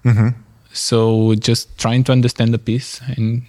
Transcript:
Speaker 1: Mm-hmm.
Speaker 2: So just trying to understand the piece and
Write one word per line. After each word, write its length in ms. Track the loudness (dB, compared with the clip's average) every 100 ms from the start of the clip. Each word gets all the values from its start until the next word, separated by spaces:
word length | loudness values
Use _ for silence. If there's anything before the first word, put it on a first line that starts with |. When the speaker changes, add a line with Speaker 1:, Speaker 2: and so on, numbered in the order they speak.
Speaker 1:
Mm-hmm. 240 | 0 2 2 -2 -12 _ _
Speaker 2:
So 600 | -10 -2 0 2 2 2
just 420 | 2 0 -2 -4 -6
trying 260 | -2 0
to 80 | 2
understand 420 | 2 2 0 0
the 40 | 0
piece 400 | -2 -4 -6 -14 -10 -4
and 260 | -2 -4